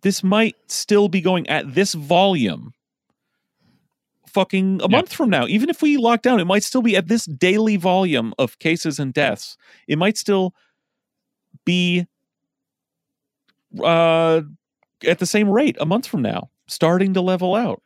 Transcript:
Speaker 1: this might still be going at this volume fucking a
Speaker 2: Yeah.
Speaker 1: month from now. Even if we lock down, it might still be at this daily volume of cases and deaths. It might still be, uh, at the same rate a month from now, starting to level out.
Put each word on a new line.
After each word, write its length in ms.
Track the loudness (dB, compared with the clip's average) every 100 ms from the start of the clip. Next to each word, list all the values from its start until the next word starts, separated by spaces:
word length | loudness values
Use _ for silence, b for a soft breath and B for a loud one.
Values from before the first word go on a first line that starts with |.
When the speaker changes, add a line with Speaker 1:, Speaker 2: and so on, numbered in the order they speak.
Speaker 1:
this 220 | -2 -2
might 320 | 0 2 0 -2 _
still 420 | -10 0 2 4
be 100 | 2
going 300 | 0 -2 -2
at 240 | -4 -2 -2
this 180 | -2 -2
volume 800 | 0 2 4 2 -2 -4 -12 -20 _ _ _ _ _ _ _ _ _ _ _ _ _ _ _
fucking 520 | -2 0 0 0 0
a 20 |
Speaker 2:
Yeah. 40 | 2
Speaker 1:
month 240 | 2 0
from 160 | -2 0
now. 180 | 0 0
Even 220 | 0 -2
if 120 | 0
we 160 | 0 2
lock 240 | 2 2
down, 180 | 2 2
it 60 | 2
might 180 | 0
still 180 | 0 0
be 140 | 2 0
at 140 | 2
this 160 | -2 -2
daily 500 | -2 0 2 2 0
volume 580 | 2 2 2 0 -2 -2
of 180 | -4 -2
cases 400 | -4 -2 -4 -4
and 140 | -4
deaths. 440 | -2 -2 -2 -10 -20 b b b
It 100 | 0
might 200 | 0 -2
still 380 | -2 0 0 -6 _ _ _ _ _ _ _ _ _ -10 -2
be, 420 | 0 2 0 -4 _ _ _ _ _ _ _ _ _ _ _ _ _ _ _ _ -6
uh, 600 | 0 2 2 2 2 0 -2 -16 _ _ _ _ -2
at 140 | -2
the 60 | 0
same 240 | 0 2
rate 280 | 2 0 -2
a 60 | -2
month 200 | -2 -2
from 140 | -4
now, 280 | -2 -4 -8 _ _
starting 460 | -2 0 2 2
to 80 | 0
level 340 | 0 0 0 -2
out. 260 | -2 -6